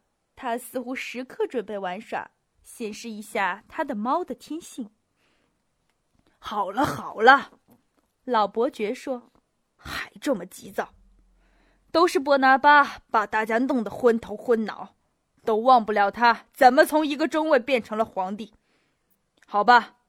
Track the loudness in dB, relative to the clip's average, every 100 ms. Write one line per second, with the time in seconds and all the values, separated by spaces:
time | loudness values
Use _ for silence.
0 | _ _ _ -14 -8 -8 -8 -10 -8 -10
1 | -10 -12 -12 -6 -6 -6 -8 -8 -8 -8
2 | -10 -10 -10 _ _ _ _ -12 -12 -10
3 | -14 -14 -10 -4 -4 -6 _ -10 -8 -6
4 | -4 -4 -6 -12 -14 -14 -14 -16 -16 _
5 | _ _ _ _ _ _ _ _ _ _
6 | _ _ _ _ -8 -6 -4 -2 -4 -4
7 | -12 2 4 4 2 _ _ _ _ _
8 | _ _ -4 -2 -2 -2 -4 -4 -8 -8
9 | -10 -12 -12 _ _ _ _ _ -14 -12
10 | -12 -10 -6 -6 -6 -18 -12 -10 -10 _
11 | _ _ _ _ _ _ _ _ _ 2
12 | 2 2 2 2 4 4 6 6 4 -4
13 | _ -2 -2 -4 -2 -2 0 -2 -4 0
14 | 2 2 -2 -10 -2 -2 -2 -10 -16 _
15 | _ _ _ _ -4 0 4 4 4 0
16 | 0 2 2 2 -4 4 6 6 4 2
17 | 0 -2 -2 -2 2 0 2 -2 -2 -4
18 | -4 -4 -8 -8 -14 _ _ _ _ _
19 | _ _ _ _ _ 0 6 6 4 _